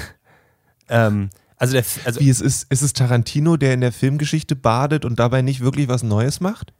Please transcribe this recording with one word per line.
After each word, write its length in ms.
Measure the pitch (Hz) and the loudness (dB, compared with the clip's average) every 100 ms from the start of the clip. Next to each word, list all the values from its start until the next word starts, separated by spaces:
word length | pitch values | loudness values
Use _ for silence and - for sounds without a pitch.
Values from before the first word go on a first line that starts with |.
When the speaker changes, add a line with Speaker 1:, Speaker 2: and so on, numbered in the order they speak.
| - - _ _ _ _ _ _ - | -18 -20 _ _ _ _ _ _ -2
Speaker 1:
Ähm, 380 | 117 113 104 98 - _ - | 2 2 0 -4 -10 _ -4
also 140 | 127 | 0
der 80 | 131 | 0
F-, 180 | 117 - - | -2 -4 -6
also 140 | 117 | 2
Speaker 2:
Wie, 80 | 139 | 2
es 120 | 127 | 2
ist, 300 | 135 131 - | 0 -2 -2
ist 100 | 131 | -2
es 120 | 143 | -2
Tarantino, 640 | - 127 123 113 147 156 165 | 0 2 2 0 0 2 2
der 160 | 135 | 2
in 80 | 127 | 2
der 100 | 131 | 0
Filmgeschichte 640 | 113 - 147 147 160 - 139 | 0 -2 0 -2 -2 -4 -2
badet 500 | 117 117 143 151 139 | 0 2 0 -2 -2
und 140 | 117 | 0
dabei 220 | 120 131 | 2 2
nicht 180 | 127 131 | 0 0
wirklich 260 | 123 131 139 | -2 0 0
was 120 | 127 | -2
Neues 360 | 113 104 120 - | 0 0 0 -2
macht? 340 | 185 226 - | -4 -4 -10